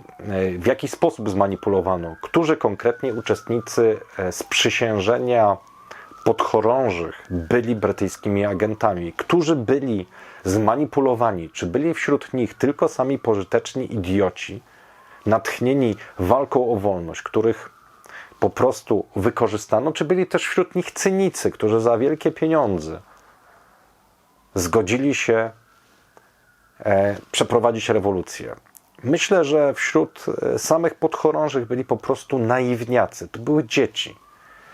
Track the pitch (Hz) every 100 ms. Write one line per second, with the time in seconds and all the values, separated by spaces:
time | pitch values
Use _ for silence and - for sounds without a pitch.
0 | - - 104 95 95 90 95 131 139 -
1 | 165 - 107 98 98 92 107 95 90 90
2 | 85 82 - 170 160 156 117 98 120 -
3 | 131 113 - 101 - 117 - - 113 107
4 | - - 92 - - - 117 - 117 107
5 | 95 123 127 117 104 95 - - - -
6 | - - - 110 - 113 107 131 123 87
7 | 80 - - 90 80 120 117 110 101 95
8 | 95 - 107 101 101 95 107 110 110 90
9 | 85 - - 170 156 151 107 135 131 104
10 | 90 - - - 95 101 107 131 147 143
11 | 135 117 117 92 80 - 87 107 160 156
12 | - 139 - 131 110 - 131 143 160 -
13 | 131 135 117 104 92 117 - 131 127 107
14 | 90 95 92 - - 101 - - - -
15 | - - 104 113 - - 123 139 120 98
16 | - - 90 123 135 131 120 110 101 92
17 | 82 85 - 107 113 - - _ _ _
18 | - - - - 104 - 123 - - 104
19 | - 104 104 - 113 104 - 110 147 151
20 | 156 185 180 175 - - 175 180 - -
21 | 196 190 190 - 95 - 107 113 117 117
22 | 135 151 160 - 160 160 117 90 78 80
23 | - - _ _ _ _ _ _ _ _
24 | _ _ _ _ _ 98 87 113 98 123
25 | 143 127 - 113 113 - _ _ _ _
26 | _ _ _ _ _ _ _ - - 98
27 | 101 101 - - - 120 117 113 - 107
28 | 98 92 82 - 57 - _ - _ _
29 | 120 165 - 190 143 151 143 123 - 156
30 | 156 - - - - - - 160 165 -
31 | 160 - 156 151 151 135 117 123 131 117
32 | - 135 - 135 113 127 127 120 117 123
33 | 101 - 85 110 120 151 117 139 120 -
34 | - - _ _ - - -